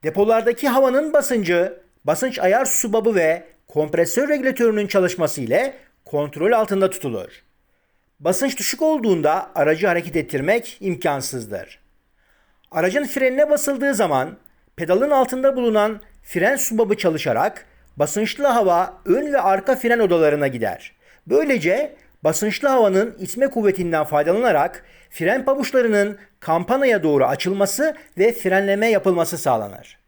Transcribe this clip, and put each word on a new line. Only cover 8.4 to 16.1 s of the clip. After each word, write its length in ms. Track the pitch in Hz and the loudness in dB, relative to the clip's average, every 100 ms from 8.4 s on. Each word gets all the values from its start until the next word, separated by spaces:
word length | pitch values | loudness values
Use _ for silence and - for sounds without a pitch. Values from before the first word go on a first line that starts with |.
| 277 - | -2 -4
düşük 240 | - - | -6 -2
olduğunda 680 | 311 311 226 180 147 170 - - | 0 0 0 0 2 0 -4 0
aracı 320 | 147 156 196 | 0 2 0
hareket 280 | 170 175 160 | -2 -2 -6
ettirmek 600 | 147 143 156 226 226 - | -4 -4 0 -2 -2 -10
imkansızdır. 1000 | 196 175 165 143 127 131 110 98 - - _ _ _ _ _ _ _ _ _ | -6 -4 -4 -4 -6 -10 -10 -12 -14 -20 _ _ _ _ _ _ _ _ _
Aracın 320 | 165 180 226 | 2 2 0
frenine 460 | 285 - 262 262 302 | -2 0 0 4 6
basıldığı 440 | 294 294 269 277 | 6 2 0 0
zaman 440 | 226 190 139 135 185 _ _ _ - | 2 2 2 0 -8 _ _ _ -10
pedalın 360 | 165 180 277 | 0 2 4
altında 440 | 285 240 254 269 262 | 2 2 2 0 2
bulunan 460 | 240 214 208 208 - | 0 2 0 -2 -16